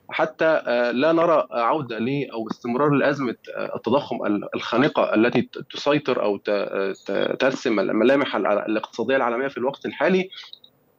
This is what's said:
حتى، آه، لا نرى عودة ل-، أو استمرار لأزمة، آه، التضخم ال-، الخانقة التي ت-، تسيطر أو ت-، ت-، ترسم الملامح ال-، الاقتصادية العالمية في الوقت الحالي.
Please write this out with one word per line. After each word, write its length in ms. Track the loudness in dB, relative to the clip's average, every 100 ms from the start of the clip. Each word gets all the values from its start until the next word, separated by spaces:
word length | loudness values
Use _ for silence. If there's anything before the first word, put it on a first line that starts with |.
| -10
حتى، 360 | -4 -4 0 2
آه، 460 | 2 2 0 0
لا 200 | 2 2
نرى 360 | 4 4 2 2
عودة 480 | 0 0 0 -4 -4
ل-، 280 | -2 -2 -4
أو 140 | -8 -10
استمرار 380 | -8 -4 0 2
لأزمة، 460 | 4 2 0 -4 -6 -10 -8
آه، 180 | -8 -6
التضخم 500 | 0 0 0 -4 -2
ال-، 300 | -2 -2 -8
الخانقة 580 | -2 0 2 2 2
التي 280 | 2 4 2
ت-، 160 | -2 -8 -12
تسيطر 500 | -4 0 0 0 0
أو 140 | 0 -2
ت-، 120 | -2 -2 -2 -2 -4 -4 -4
ت-، 280 | -2 0 2
ترسم 400 | 0 0 0 0
الملامح 560 | 0 2 4 4 2 -2
ال-، 120 | 0
الاقتصادية 680 | 0 0 -4 -6 -6 0 0
العالمية 320 | 0 -2 -4
في 100 | -4
الوقت 280 | -4 -4 -10
الحالي. 440 | -2 2 2 0 -10 -20 -20 _ _ _